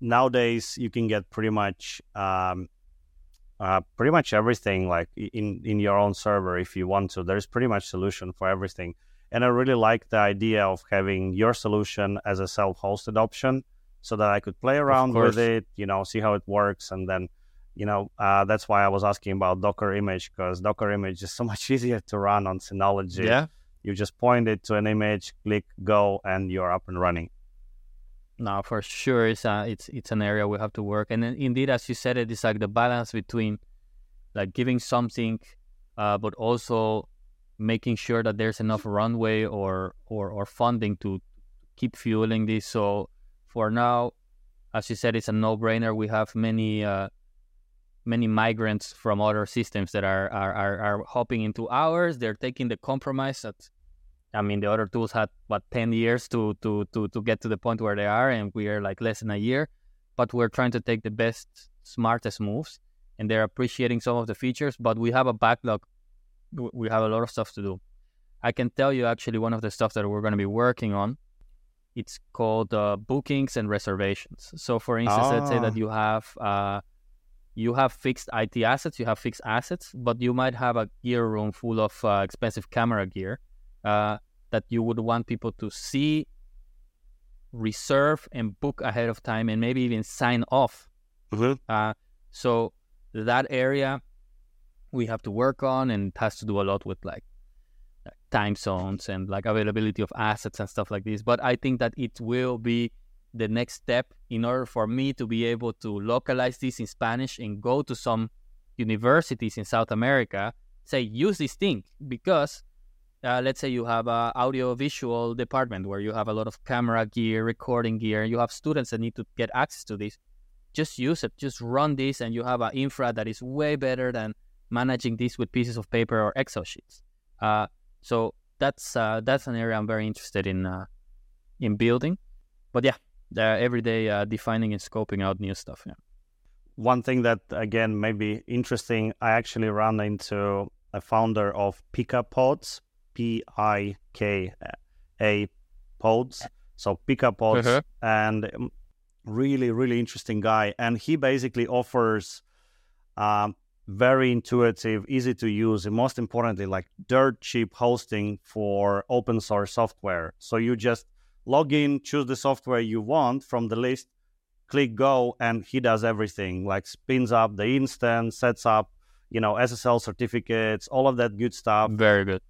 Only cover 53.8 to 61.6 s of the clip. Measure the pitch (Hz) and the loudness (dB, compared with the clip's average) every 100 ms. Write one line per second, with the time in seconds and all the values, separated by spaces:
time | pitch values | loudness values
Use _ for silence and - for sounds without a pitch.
53.8 | - - - _ _ 107 101 101 101 110 | -20 -20 -20 _ _ -4 -2 0 2 0
54.8 | 107 120 113 113 107 _ - 104 - 127 | 0 -2 -2 -2 -2 _ -6 -6 -4 -2
55.8 | 113 113 113 120 - 120 107 101 110 104 | 0 2 2 0 0 -2 -2 -2 -2 -2
56.8 | 101 113 104 113 110 107 113 107 120 113 | -2 -4 -4 -2 -2 0 -2 -4 -2 -2
57.8 | 110 101 104 107 135 117 104 107 104 104 | -2 0 0 2 2 0 -4 -4 -4 -2
58.8 | 98 98 113 104 110 101 110 135 156 _ | -4 -4 -4 -4 -4 -2 0 0 -2 _
59.8 | _ _ _ - 120 123 117 - 123 117 | _ _ _ -2 0 0 0 2 0 0
60.8 | - 113 110 107 113 113 - _ | -2 -2 -2 0 0 -2 -10 _